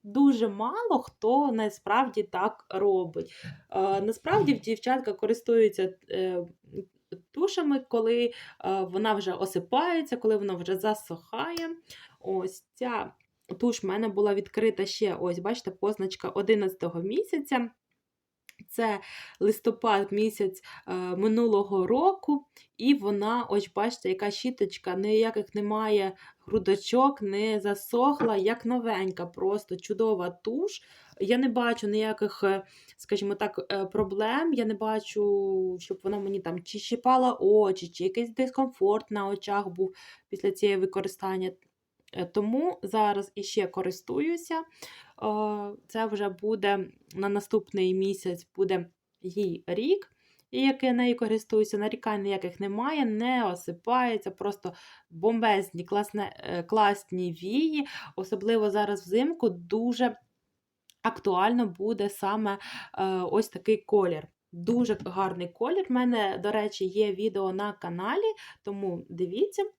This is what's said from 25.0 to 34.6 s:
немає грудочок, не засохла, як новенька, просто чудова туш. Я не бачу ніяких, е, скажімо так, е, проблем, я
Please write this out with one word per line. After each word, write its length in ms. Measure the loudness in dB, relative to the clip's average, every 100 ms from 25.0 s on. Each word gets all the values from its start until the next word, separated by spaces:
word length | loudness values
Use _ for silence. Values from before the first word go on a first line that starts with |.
| 2 4 4 0 -4
немає 640 | -4 -2 -2 2 2 2 -6 -20 _ -4
грудочок, 760 | 0 2 0 2 4 4 2
не 380 | -4 0 0 0
засохла, 760 | 0 -2 -2 2 2 2 0 2
як 280 | 0 0
новенька, 640 | -2 -2 -2 -2 -2 -4 -10
просто 500 | -4 -2 -2 -4 -12
чудова 540 | -6 0 2 2 -2
туш. 520 | -6 -6 -2 -4 -6 _ -20 -20 -6
Я 180 | 0 2
не 100 | 2
бачу 400 | 2 0 0 0
ніяких, 560 | 0 0 0 -4 0
е, 220 | 0 0 -4 -20 -20 _
скажімо 380 | -4 -2 -2
так, 320 | -2 -4 -6 -4
е, 140 | -4 -2
проблем, 680 | -2 0 0 0 2 2
я 100 | 0